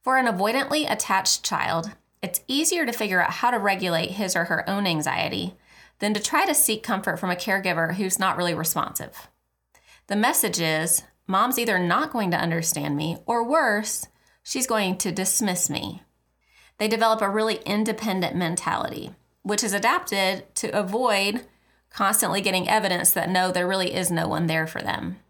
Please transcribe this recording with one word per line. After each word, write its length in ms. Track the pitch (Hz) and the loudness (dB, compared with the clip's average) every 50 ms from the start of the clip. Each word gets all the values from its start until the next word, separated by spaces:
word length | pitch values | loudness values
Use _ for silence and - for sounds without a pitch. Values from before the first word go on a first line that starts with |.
For 160 | _ 254 262 262 | _ 2 2 4
an 100 | 254 240 | 4 2
avoidantly 560 | 208 180 196 214 233 269 269 - 285 311 302 | 0 2 0 0 2 0 0 0 0 0 0
attached 580 | - - - - - 196 190 190 - - - | 0 -2 -2 0 0 0 2 2 2 0 0
child, 500 | - - 202 151 - - 165 165 170 208 - _ _ _ _ _ | -2 -4 -2 -2 -2 0 0 -2 -4 -6 -12 _ _ _ _ _
it's 200 | - 180 180 - - | -10 -6 -6 -6 -6
easier 380 | - 254 285 320 320 370 349 311 | -2 -2 0 0 2 0 0 0
to 80 | 233 | -2
figure 300 | 233 - 220 202 185 180 | -2 -2 -2 2 2 2
out 80 | 165 - | 2 2
how 200 | 160 - - 240 | 0 2 2 2
to 80 | 247 226 | 2 4
regulate 540 | 196 202 196 185 - 180 170 165 170 - | 2 2 0 2 0 0 0 0 0 -2
his 240 | 190 202 208 180 - | -2 -2 -2 -2 0
or 80 | 175 170 | 0 0
her 240 | 170 165 160 - - | 0 0 -2 0 -2
own 180 | 196 202 208 | -2 0 2
anxiety 680 | 185 165 156 151 143 - 87 - - - 196 - 185 - - _ _ - - - - _ _ | 2 0 0 0 0 -2 -2 -2 -2 -2 -4 -6 -6 -8 -12 _ _ -20 -20 -20 -20 _ _
than 120 | - 208 | -2 0
to 80 | 214 208 | 0 0
try 240 | 208 - - 320 381 | -2 0 2 2 2
to 100 | 392 294 | 2 2
seek 280 | 294 - - 220 214 | 2 2 2 0 -2
comfort 360 | - - 214 190 - 190 165 165 | -2 -2 -4 -2 0 -2 -2 -2
from 120 | - 180 | -2 -2
a 60 | 175 | -2
caregiver 580 | 180 - - 190 196 185 190 170 160 165 160 170 | -2 0 -2 -2 0 0 0 0 0 0 0 0
who's 240 | 190 208 190 180 - | -2 -2 -2 0 0
not 180 | 190 190 - | 0 0 0
really 180 | - 180 175 165 | 0 0 0 0
responsive. 760 | 147 160 165 - 160 - - - - - - - - - - _ _ _ _ _ _ _ _ _ - _ _ - - _ | 0 -2 -2 -2 -2 -2 -4 -4 -8 -10 -10 -14 -18 -20 -20 _ _ _ _ _ _ _ _ _ -20 _ _ -20 -20 _
The 100 | - 202 | -4 0
message 440 | 208 214 254 320 - - 202 170 - | 2 2 2 2 2 0 0 0 0
is, 420 | 170 160 156 156 160 160 - 202 - - _ _ _ | 0 2 2 0 0 0 0 -2 -2 -6 _ _ _
"Mom's 320 | - 185 190 208 247 269 - | 0 2 2 4 4 2 0
either 200 | 185 226 202 180 | 0 2 2 2
not 340 | 180 175 175 226 311 - | 4 4 2 2 2 0
going 180 | - 240 208 180 | -2 -2 0 0
to 40 | 170 | 0
understand 600 | - - 170 165 170 160 - - 156 143 147 143 | 0 0 0 0 0 -2 -2 -2 -2 -2 -2 -2
me, 220 | 143 151 165 170 - - | -2 -2 -4 -4 -6 -4
or 180 | - 233 240 233 | -2 -2 0 0
worse, 600 | 233 285 330 294 233 208 208 214 214 - - - - _ _ _ _ _ _ | 2 2 2 4 4 2 0 -2 -4 -6 -6 -8 -10 _ _ _ _ _ _
she's 240 | _ - - 370 349 | _ -6 -4 -2 0
going 320 | - 233 214 202 185 180 180 | 0 0 0 2 0 0 0
to 140 | - 196 | -2 -2
dismiss 580 | 170 190 190 190 - - 226 202 180 180 - - | -2 -2 -2 0 0 0 0 0 0 0 -2 -2
me." 320 | - - - - - 190 - _ _ _ _ _ _ _ _ _ _ _ - _ _ _ | -2 -4 -6 -6 -10 -14 -18 _ _ _ _ _ _ _ _ _ _ _ -20 _ _ _
They 100 | 208 220 | 0 0
develop 320 | 214 220 226 226 220 220 | 2 4 4 4 4 4
a 80 | 214 196 | 2 0
really 280 | 196 214 220 226 220 220 - | 2 2 0 0 0 -2 -2
independent 680 | - 202 214 220 220 214 214 214 220 185 185 175 - - | -2 0 2 2 0 -2 -2 -2 -2 0 0 -2 0 0
mentality, 800 | 175 180 160 175 175 - 160 - - - - - - - - - _ _ _ _ _ | 0 -2 0 -2 -2 -2 -2 -2 -2 -2 -4 -6 -8 -12 -12 -16 _ _ _ _ _
which 200 | _ 190 208 208 | _ -2 -2 0
is 100 | 247 220 | 0 0
adapted 800 | 196 202 196 247 294 359 349 - 214 196 190 185 196 185 - - _ | -2 2 2 2 2 2 -2 -2 0 0 2 0 0 -2 -8 -8 _
to 200 | - - - - | -6 -4 -2 -2
avoid 680 | 208 202 185 196 233 262 240 208 196 196 202 208 247 - - _ _ _ _ _ _ _ _ | -2 -2 0 -2 0 2 2 2 2 2 0 -2 -4 -8 -10 _ _ _ _ _ _ _ _
constantly 500 | - - 202 196 214 - 226 175 170 202 | -6 -2 0 2 4 2 2 2 0 0
getting 280 | 190 196 185 185 175 - | 0 2 0 0 2 2
evidence 440 | - 220 196 190 180 175 180 180 | 2 2 2 2 0 2 2 2
that, 160 | - 190 - - | 2 2 0 2
no, 240 | 185 185 185 185 | 2 2 2 2
there 160 | 180 185 180 180 | 0 0 0 0
really 260 | 190 190 185 - - | 0 0 0 -2 -2
is 160 | 185 180 185 | -2 0 0
no 160 | 175 165 160 | 0 0 0
one 200 | - - - 170 | 0 0 0 0
there 200 | 165 160 160 160 | 0 0 0 -2
for 140 | 160 160 - | -2 -4 -6
them. 380 | - 101 - - - - 185 - _ | -4 -4 -4 -4 -6 -8 -10 -10 _